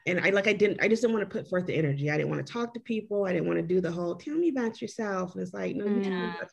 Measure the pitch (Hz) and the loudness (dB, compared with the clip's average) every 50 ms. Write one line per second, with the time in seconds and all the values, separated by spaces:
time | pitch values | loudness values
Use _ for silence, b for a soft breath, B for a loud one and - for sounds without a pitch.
0 | - 165 180 175 - 196 196 202 196 220 202 185 208 196 175 - - 208 226 226 | -2 -2 0 2 4 4 4 4 4 2 4 4 4 2 4 4 4 4 4 4
1 | 247 226 226 214 190 190 - 220 - - 185 180 180 180 107 151 160 143 139 139 | 4 2 2 0 -2 -2 -4 -6 -4 -2 -2 0 0 0 0 2 2 2 2 0
2 | 143 147 151 151 147 147 156 147 139 - - 240 233 233 - 233 - - 226 214 | 0 0 0 0 0 0 -2 -2 -4 -4 -4 -4 -4 -4 -6 -8 -6 -4 -4 -4
3 | 202 - 202 202 196 185 180 165 175 175 170 170 170 165 180 185 180 165 165 175 | -2 -2 -2 0 0 0 0 0 0 0 0 0 0 2 2 2 2 0 -2 -2
4 | 175 170 175 175 - 302 302 330 349 330 269 262 233 226 233 - 233 214 - - | -4 -4 -4 -6 -6 -4 0 0 2 2 2 0 0 -2 -4 -6 -8 -8 -6 -4
5 | 220 208 196 185 185 185 185 190 185 185 190 202 185 180 - 196 202 208 208 202 | -4 -2 -2 -2 -4 -4 -6 -6 -8 -6 -6 -4 -4 -4 -2 -2 0 2 2 2
6 | 196 196 190 180 175 175 170 170 170 - | 2 0 0 -2 -2 -4 -4 -6 -10 -8